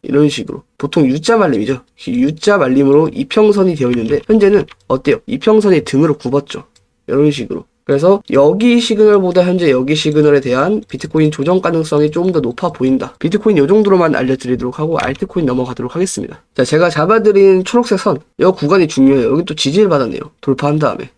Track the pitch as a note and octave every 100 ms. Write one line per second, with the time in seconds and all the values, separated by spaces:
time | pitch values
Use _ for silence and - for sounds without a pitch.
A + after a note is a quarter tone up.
0 | - C#3 D3+ C#3+ G2+ - _ _ C3+ -
1 | C#3 C#3 D#3+ A3+ F#3 A2+ G#2+ C3 _ _
2 | - B2 C3+ D#3 - G3+ C3+ C3 C#3 C#3+
3 | D#3 - - - G#3+ G3+ F#3 D#3 B2+ B2
4 | A2+ D3 - A3 G3+ G3+ - - _ C3
5 | - A#2 - C3+ A3 G#3+ G#3 E3+ - C3+
6 | D#3+ D3 B2 C#3 C#3 - - _ _ _
7 | - C3+ D3+ C#3 A2 E2 - _ - C#3
8 | E3+ G3+ - C3+ C#3+ F#3 A#3+ A#3+ A#3 G#3+
9 | G#3+ G#3 F#3 F3+ F3+ F3+ E3+ B2+ C3 D3+
10 | D#3 D3+ D3+ C#3+ C3+ B2+ D#3+ G#3 - -
11 | D#3 D#3 D3+ D3+ C#3 F#3 E3+ E3 D#3 D3
12 | D3+ D#3 F3+ E3+ B2 B2 F3+ E3+ C3 C3
13 | A#2 - E3 G3+ G#3+ F#3+ C#3+ G#3 G3+ F#3+
14 | E3 D3 B2+ C3 B2 B2+ B2 B2+ D#3 E3
15 | - C3 G3 - D3 B2+ B2 B2 B2+ E3+
16 | F#3 - - - _ - B2+ D#3 F3 E3
17 | E3 A3 G#3+ G3 G3 F#3 F#3 A#3+ A#3 F#3+
18 | - D#3+ _ _ D#3+ F#3+ D3 F#3+ D#3+ D3
19 | C3+ C#3 A#2 C#3 E3+ D#3 C3+ E3 G#3 D3+
20 | A#2+ C2+ - _ - C3 D3 D3+ C#3+ -
21 | -